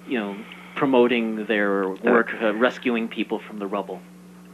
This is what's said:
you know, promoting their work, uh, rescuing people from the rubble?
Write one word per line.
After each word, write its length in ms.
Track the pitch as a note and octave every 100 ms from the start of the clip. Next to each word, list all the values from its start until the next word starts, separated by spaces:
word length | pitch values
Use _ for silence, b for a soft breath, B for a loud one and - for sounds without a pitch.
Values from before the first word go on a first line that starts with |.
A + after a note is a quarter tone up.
| -
you 100 | B2
know, 160 | G2+ G2 A#2 - - -
promoting 720 | C#3+ C3 A#2+ A#2+ A2+ A2 G#2
their 420 | G#2+ G2+ G2 F#2+
work, 460 | F#2+ A#2 A#2+ A2+ G#2
uh, 120 | A2+ G#2+
rescuing 520 | B2 - - A#2 A2+
people 320 | A2+ G2+ G#2
from 200 | - G#2+
the 60 | G2+
rubble? 340 | G2+ F#2+ F2+ - - - - -